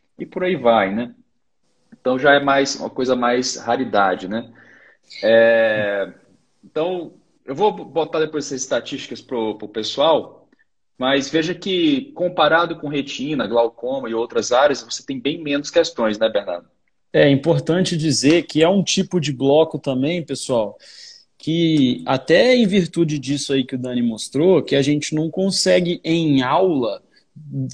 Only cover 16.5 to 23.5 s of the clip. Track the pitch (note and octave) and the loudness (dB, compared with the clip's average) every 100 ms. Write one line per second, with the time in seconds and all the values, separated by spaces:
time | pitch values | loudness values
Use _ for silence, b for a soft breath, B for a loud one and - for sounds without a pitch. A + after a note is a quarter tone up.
16.5 | F2 - _ _ _ _ D#3+ D3+ C3+ D#3+ | -10 -12 _ _ _ _ 2 4 4 2
17.5 | D3+ C#3+ F3 F3+ E3+ D#3 B2 C3+ E3+ - | 0 0 0 0 -2 -2 2 4 2 2
18.5 | D3+ D#3+ G3 F3 - F#3 F3+ C#3+ B2 C3+ | 0 2 2 0 -2 -2 -2 -4 -2 2
19.5 | D3 D#3+ D#3 - B2+ C#3 F3 D3 C3+ - | 4 2 -2 -4 -2 -2 -2 -6 -8 -2
20.5 | A#2+ G#2 - B B B B B _ - | -2 -2 -8 B B B B B _ -4
21.5 | E3 E3 D#3 B2+ B2 - C3 - E3+ A#3+ | 0 2 4 2 0 -2 -2 2 4 6
22.5 | B3+ G#3+ G3+ E3+ E3+ D#3+ D3 B2+ C#3+ - | 4 4 2 0 0 0 -2 -4 -4 -2